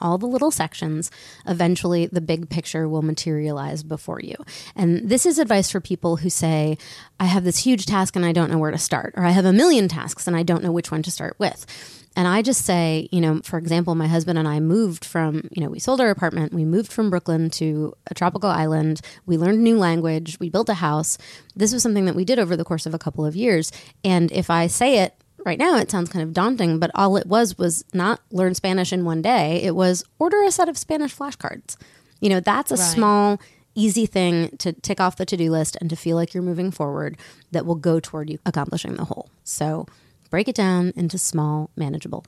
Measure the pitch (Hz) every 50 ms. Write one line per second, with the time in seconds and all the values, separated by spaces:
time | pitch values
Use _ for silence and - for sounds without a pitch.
0 | - 170 175 185 226 247 254 247 285 311 - - 160 160 - - 170 156 156 156
1 | 165 - - - - - - - - - 180 170 175 170 180 - - 175 175 170
2 | 170 - 185 175 160 160 160 165 170 147 147 170 - - - 160 160 156 156 156
3 | 156 156 156 - - 170 156 151 151 151 147 139 139 143 143 151 151 156 156 147
4 | - - - - - - - - - - - - - - - - 185 170 170 -
5 | 233 196 240 240 - 349 285 311 302 214 220 196 185 - - 190 - - 180 -
6 | - 170 170 147 156 180 - - 175 160 160 156 151 156 156 - - - - -
7 | - - _ - 190 180 185 196 180 175 170 - - 262 254 196 190 - 208 190
8 | 190 190 - 185 175 170 160 170 165 - 165 160 156 151 - 156 - - 160 127
9 | - - - 190 180 170 180 196 185 190 190 220 302 359 311 226 196 175 165 156
10 | - 156 - - - 175 175 165 170 170 170 165 185 175 165 175 165 - 160 156
11 | 156 175 - - 160 - - - 208 - - - - - - - - - - -
12 | - _ _ 180 180 180 185 220 214 262 240 - - - 180 175 165 160 160 156
13 | - - 185 175 165 160 156 160 - - - 160 165 160 165 170 170 175 165 165
14 | 156 160 165 165 156 175 165 160 156 151 147 151 156 160 180 226 226 190 165 -
15 | - - - 170 160 156 151 156 - - - 180 147 135 - - - 254 269 254
16 | 247 214 196 - 175 165 - 170 156 - - 170 156 160 170 214 214 - - 233
17 | 220 202 180 175 - - 165 160 160 160 - - 165 156 151 151 151 - - _
18 | _ - 165 - 180 175 - 196 208 196 160 165 156 156 156 156 156 156 156 -
19 | - - - - _ 180 170 156 170 185 214 220 233 226 226 214 185 170 165 170
20 | 165 165 160 160 165 160 160 - 180 165 - 202 226 - 202 165 175 147 151 156
21 | 165 - - - - - - - - - _ 190 214 214 247 240 - 233 208 202
22 | 190 180 - 180 185 180 262 240 196 170 180 165 170 - 170 156 - 160 160 160
23 | - 160 - - 151 151 156 190 240 240 190 160 160 - - - - - _ _
24 | - 196 185 175 170 - - 185 170 - 170 170 170 170 - - 247 277 262 208
25 | 185 - - _ _ _ _ - - 180 160 - 294 370 330 - - - - 180
26 | 175 160 - 180 160 160 160 180 190 233 262 226 180 170 160 160 175 165 - -
27 | 196 196 196 196 - 180 202 226 233 190 175 - - 170 165 - - - - 180
28 | 175 208 240 - - _ 214 180 185 180 180 - - 190 185 190 180 - 190 185
29 | 175 165 160 160 160 220 254 214 151 151 165 175 - 190 165 185 185 180 180 175
30 | - - _ - 311 349 403 415 403 381 - - 349 330 277 - - - 311 302
31 | 294 262 - - 277 285 - - - - - - - - - - - - _ _
32 | _ _ _ _ - 202 190 185 175 208 202 262 - - - - 180 170 165 233
33 | 214 208 208 208 202 208 208 202 - - _ _ _ _ _ 220 214 214 185 233
34 | 220 - - 196 180 175 170 170 165 - - - - 180 165 - - - 190 -
35 | 190 180 - - 190 - 208 175 165 160 160 160 156 - - - 175 160 165 -
36 | - 165 165 170 170 165 - 180 180 175 170 170 180 190 160 - 151 143 143 147
37 | 151 147 160 - - - - - _ _ 165 160 - 170 170 156 139 170 160 165
38 | - - - 156 151 156 156 - - 175 - 151 143 165 165 160 - - - -
39 | - - - - - - _ _ _ - - - 151 156 156 160 - - - _
40 | _ _ _ _ _ _ 160 180 214 262 226 226 196 185 180 180 180 175 - -
41 | 175 160 - 175 - - - 160 151 151 151 151 151 - _ - 156 135 143 156
42 | - - - - -